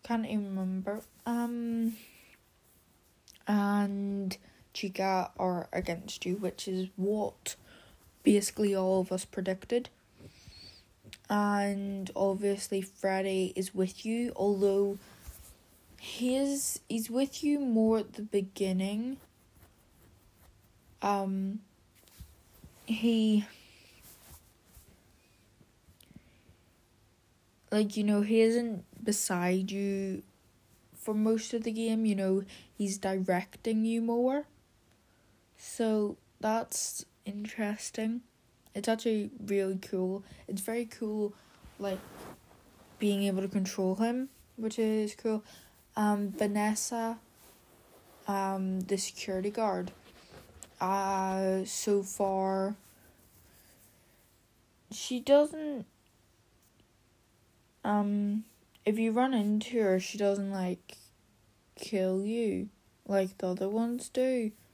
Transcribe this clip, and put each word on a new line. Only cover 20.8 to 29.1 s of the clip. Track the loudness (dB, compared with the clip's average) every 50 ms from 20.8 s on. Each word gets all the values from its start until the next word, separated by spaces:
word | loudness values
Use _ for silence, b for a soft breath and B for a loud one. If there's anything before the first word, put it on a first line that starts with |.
| _ _ -14 _
Um, | 0 0 2 2 0 0 -2 -2 -2 -2 -4 -6 -10 _ _ _ _ _ _ -20 -20 -20 -20 -20 -20 -20 -20 -20 _ _ -20 -20 -20 -20 -20 -20 -4
he, | -4 -2 2 4 4 4 6 6 6 6 4 4 B B B B B B B B B B B B -20 -20 -20 -20 -20 -20 -20 -20 -20 _ _ _ _ -20 -20 -20 -20 -20 _ _ _ _ _ _ _ _ _ _ _ _ _ -20 _ _ _ _ -20 -20 _ -20 B B B B B B B B B B B B _ _ _ _ _ _ _ _ _ _ _ _ _ _ _ _ _ _ _ _ -2
like, | 2 2 2 2 0
you | 0 2
know, | 4 4 4 4
he | 4 6 6
isn't | 6 6 6 2 0 0 -4 -6 -10 _ -16 -8
beside | -2 -2